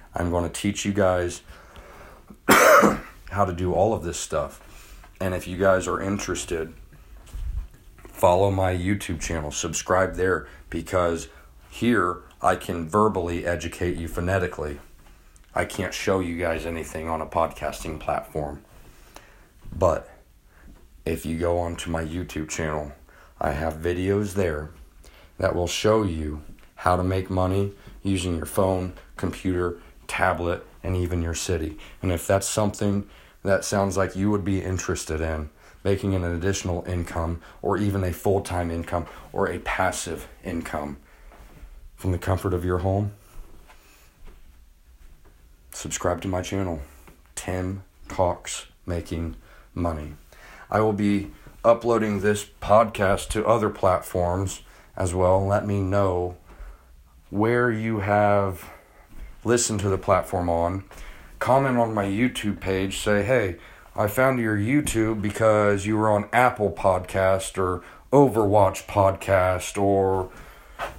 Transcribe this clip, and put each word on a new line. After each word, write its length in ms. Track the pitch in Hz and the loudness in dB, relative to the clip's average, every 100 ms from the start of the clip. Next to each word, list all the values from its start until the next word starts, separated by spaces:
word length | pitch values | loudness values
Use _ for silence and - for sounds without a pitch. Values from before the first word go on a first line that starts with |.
| - | -10
I'm 160 | - 87 | -4 0
gonna 200 | 87 85 | 0 -2
teach 360 | - 101 98 104 | -2 -2 -2 -2
you 80 | |
guys 480 | 98 92 90 87 87 - - - - - - - - - - - | 2 2 2 -2 -6 -14 -20 -20 -20 -20 -20 -20 -20 -20 -8 4
<coughs> 0 | |
how 1000 | - - - - - - - - 92 98 | 8 10 8 8 2 -6 -20 -10 -2 0
to 80 | |
do 200 | 87 92 | 0 0
all 200 | 82 104 | 2 2
of 100 | 107 | 2
this 160 | 85 73 | -4 -6
stuff. 420 | - 76 69 - - - - - - - | -4 -4 -4 -8 -20 -20 -20 -20 -20 -6
And 140 | 92 | -4
if 140 | 90 90 | -4 -6
you 100 | 90 | 0
guys 300 | 95 92 85 | 4 4 2
are 120 | 87 | -2
interested, 760 | 95 101 - 87 - 82 80 - - - - - - - - - - - - - - | -2 -2 -2 -6 -4 -6 -6 -10 -20 -20 -20 -20 -14 -8 -6 -6 -8 -14 -20 -20 -20
follow 420 | - 90 90 98 | 2 4 6 4
my 220 | 95 92 | 2 0
YouTube 460 | 90 90 101 - 82 | 0 0 -2 -4 -6
channel, 320 | - 82 76 | -4 -4 -4
subscribe 640 | - 85 76 - 92 92 85 | -6 -6 -6 0 2 2 2
there, 320 | 92 85 - - - | 0 0 -4 -16 -10
because 580 | 85 80 92 87 82 - - - - - | -8 -2 0 0 -2 -6 -16 -20 -20 -20
here 500 | - 117 113 90 90 - - | -2 2 4 2 -2 -10 -2
I 140 | - 90 | 0 0
can 320 | - 87 80 | -2 -6 0
verbally 580 | 107 107 95 85 87 85 | 4 4 2 -2 -2 -2
educate 520 | 87 82 - 87 73 | -4 -4 -4 -4 -4
you 100 | 82 | -6
phonetically. 720 | - 87 98 90 - 76 69 - - - - - - - - | -4 0 0 0 -4 -8 -10 -14 -20 -20 -20 -20 -20 -8 -4
I 80 | 90 | -4
can't 280 | - 90 | -4 -6
show 260 | - - 95 | -4 0 0
you 180 | 85 85 | 0 -2
guys 300 | 87 80 82 | -2 -2 -4
anything 420 | 82 76 80 80 | -6 -8 -8 -6
on 100 | 80 | -4
a 60 | 76 | -2
podcasting 760 | 85 80 - 76 - 82 78 | 0 0 -2 -8 -6 -8 -8
platform. 640 | - 73 - - 73 73 - - - - - - - - - _ - 80 | -4 -4 -4 -6 -6 -8 -16 -20 -20 -20 -20 -20 -20 -20 -20 _ -14 0
But 320 | 90 76 - - _ _ _ - - - - - | 2 2 -4 -20 _ _ _ -20 -20 -20 -20 -10
if 220 | - 82 78 | -6 -4 -4
you 140 | 82 | -2
go 180 | 85 87 | 0 0
onto 320 | 85 82 - | -2 -6 -4
my 140 | 82 | -4
YouTube 440 | 80 87 87 80 76 | -4 -6 -6 -8 -6
channel, 440 | - 80 76 73 - - - - - | -4 -2 -2 -6 -12 -20 -20 -20 -6
I 120 | 78 | -4
have 220 | 71 80 78 | -2 -4 -4
videos 600 | 85 87 92 98 104 92 | -4 -2 0 0 0 -2
there 340 | 90 73 76 - - - - - - - | -2 -2 -8 -14 -20 -20 -20 -20 -20 -4
that 160 | 92 87 | -2 0
will 120 | 87 | -2
show 360 | - 107 110 | 0 2 4
you 400 | 101 80 76 76 - - - - | 2 -2 -4 -6 -12 -18 -20 -4
how 200 | - 90 | 0 2
to 80 | |
make 280 | 92 95 92 | 2 -2 -2
money 420 | 92 92 95 98 - - - | 0 2 0 -2 -6 -18 -8
using 340 | 98 95 90 82 | -2 0 0 -4
your 80 | - | -2
phone, 480 | - 95 92 90 - - - | 0 2 2 -2 -8 -18 -6
computer, 640 | 92 - 95 90 87 - - - - | -6 -4 -2 0 -2 -4 -14 -20 -10
tablet, 560 | - 92 85 87 87 - - | 0 2 2 -2 -4 -6 -10
and 120 | 92 92 | -4 -2
even 260 | 87 87 | 0 -2
your 120 | 82 | -2
city. 440 | 80 - 85 78 76 - - | -4 -2 -2 -4 -8 -16 -8
And 80 | 92 | -4
if 160 | 85 - | -2 2
that's 200 | 98 - | 0 2
something 640 | - 104 - 104 101 98 - - - | 0 0 0 -2 -2 -4 -14 -20 -8
that 220 | 95 95 - | 0 0 2
sounds 320 | 104 98 95 | 0 0 0
like 180 | 92 92 | -2 0
you 140 | 101 | 0
would 160 | 104 92 | 0 0
be 160 | 98 | -2
interested 600 | 87 92 - 85 - 78 | -2 -4 -2 -6 -4 -4
in, 280 | 80 78 76 - - - | -2 -4 -8 -14 -20 -6
making 300 | 98 98 101 | -2 0 0
an 100 | 95 | 0
additional 600 | 87 85 92 95 95 87 - | 0 -2 -2 -2 -2 -4 -4
income 540 | 90 82 85 82 85 - - | -4 -4 -4 -4 -6 -10 -6
or 160 | - 95 | -2 0
even 260 | 104 98 | 0 0
a 100 | 92 | -2
full-time 560 | 82 104 98 - 90 87 | -2 0 0 0 -4 -4
income 380 | 85 82 87 82 - - | -4 -4 -6 -6 -12 -10
or 160 | - 95 | -4 -2
a 100 | 87 | -2
passive 680 | - - 92 - 87 78 - - | -6 0 0 -2 -6 -10 -12 -14
income 540 | - 85 80 78 73 71 - - - - - - - - - - | -8 -6 -6 -6 -8 -10 -18 -20 -20 -20 -20 -20 -20 -20 -20 -8
from 160 | 95 | -4
the 60 | 87 | -2
comfort 360 | - 92 95 | 0 -2 0
of 100 | 90 | -2
your 160 | 90 90 | 0 0
home, 320 | 95 95 104 104 - - - - - - - - - _ - - - - - - _ - - - - - - - - | 0 0 -2 -6 -18 -18 -16 -20 -20 -20 -20 -20 -20 _ -20 -20 -20 -20 -20 -20 _ -20 -20 -20 -20 -20 -20 -20 -18
subscribe 500 | - 80 - 90 85 | -12 -8 -4 -2 -2
to 60 | 98 | -2
my 140 | 92 | -4
channel, 400 | 90 98 95 80 69 - - - - - | -2 -2 -2 -4 -10 -18 -20 -20 -16 -12
Tim 480 | - 92 92 98 - _ - | -6 -4 -4 -6 -10 _ -10
Talks 560 | - 90 - - - - - - | 0 0 0 -8 -12 -12 -16 -6
Making 500 | 85 - 82 82 - - - - 92 | -6 -4 -6 -6 -8 -16 -20 -14 -4
Money. 400 | 85 78 73 76 - - - - - | -4 -4 -8 -14 -20 -20 -20 -20 -4
I 80 | 104 | 2
will 120 | 110 | 2
be 380 | 101 104 101 98 - - - | 2 2 2 -2 -10 -20 0
uploading 580 | 117 117 117 113 107 101 | 4 4 4 2 2 0
this 240 | 101 104 - - | 2 0 -2 -10
podcast 680 | - 104 113 - 95 98 - | 6 6 6 2 2 2 0
to 160 | 110 104 | 0 4
other 240 | 113 107 | 4 4
platforms 920 | - 98 90 - 92 87 92 95 - - - - - | 2 2 2 0 -2 0 0 -2 -6 -16 -20 -20 -6
as 180 | 92 | -2
well. 320 | 90 90 95 98 | 2 4 4 4
Let 220 | 101 104 | 0 0
me 140 | 101 | -2
know 560 | 95 101 98 90 90 87 - - - - _ - - - - | 0 2 2 0 -4 -8 -18 -18 -18 -18 _ -20 -20 -20 -8
where 420 | 98 110 120 123 | 0 2 4 2
you 280 | 110 113 110 | 0 -2 -2
have 680 | 101 104 104 101 98 90 - - - - - - - - | 2 4 6 4 2 -4 -12 -20 -20 -20 -20 -16 -16 -8
listened 360 | 104 120 - 107 | 2 2 2 0
to 80 | 98 | 0
the 80 | 95 | 0
platform 520 | - 92 - 92 87 | 4 2 2 -2 0
on. 340 | 85 85 95 - - - - - - | 0 0 -2 -8 -16 -16 -18 -20 -6
Comment 380 | - 131 135 123 | 2 4 4 2
on 160 | 113 | 2
my 120 | 107 98 | 0 0
YouTube 540 | 98 123 - 107 98 | 0 0 0 -4 -4
page. 400 | - 95 95 - | -2 0 0 -2
Say, 220 | 110 104 | 0 2
"Hey, 360 | 101 127 98 85 - - - - | 2 2 0 -4 -12 -20 -12 -4
I 120 | 104 | -2
found 320 | 127 131 127 | 2 2 2
your 180 | 110 107 | 0 0
YouTube 640 | 104 147 101 113 110 110 | 2 2 2 0 0 0
because 640 | 101 - 110 107 104 101 101 | -2 2 4 6 4 2 0
you 100 | 107 | 2
were 140 | 107 | 4
on 180 | 104 104 | 2 2
Apple 380 | 117 127 - 101 | 4 4 2 -2
Podcast 840 | - 98 92 90 95 95 95 - - | 2 2 2 0 0 2 2 0 -2
or 260 | 92 90 - - - | -2 -2 -6 -20 4
Overwatch 760 | 139 143 107 101 104 95 87 - | 6 6 6 4 6 6 2 -2
Podcast 920 | 104 95 95 - 95 92 90 - 101 | 2 4 2 2 2 4 0 -4 -2
or 480 | 101 98 95 95 92 - - - - - - | 2 2 2 0 -2 -10 -20 -20 -20 -12 -10